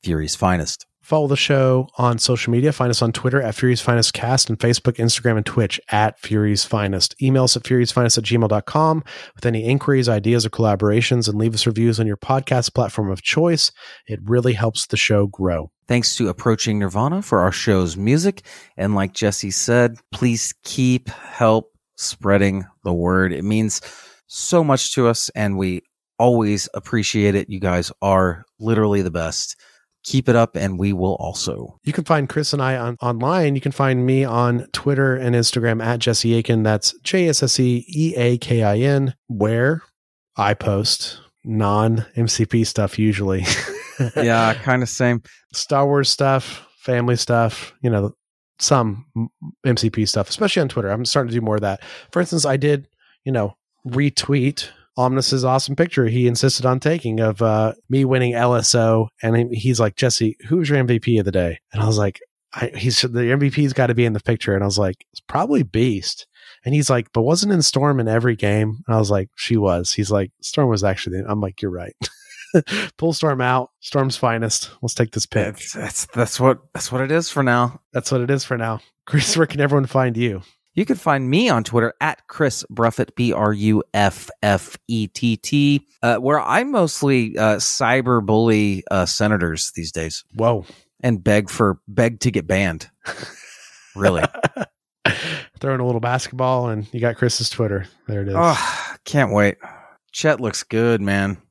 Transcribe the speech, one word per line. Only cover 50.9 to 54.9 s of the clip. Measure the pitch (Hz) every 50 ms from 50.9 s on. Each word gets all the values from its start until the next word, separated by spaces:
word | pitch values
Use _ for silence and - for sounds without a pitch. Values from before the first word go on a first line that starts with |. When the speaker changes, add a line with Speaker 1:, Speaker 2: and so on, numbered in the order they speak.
| 101 110 123
Speaker 2:
starting | 117 - 147 135 117
to | 113
do | 120 113
more | 110 107
of | 104
that. | 104 101 95 - - - - - - _
For | - 175
instance, | 180 - - 165 139
I | 147 135
did, | 135 135 147 147 139 139 _ _ _ _ _ _ _ _
you | 135 135
know, | 120 104 101 - _ _ _ _ _ _
retweet | 131 120 131 143 143 139 - - - 143 143 123 135 143 - - - - _ _ _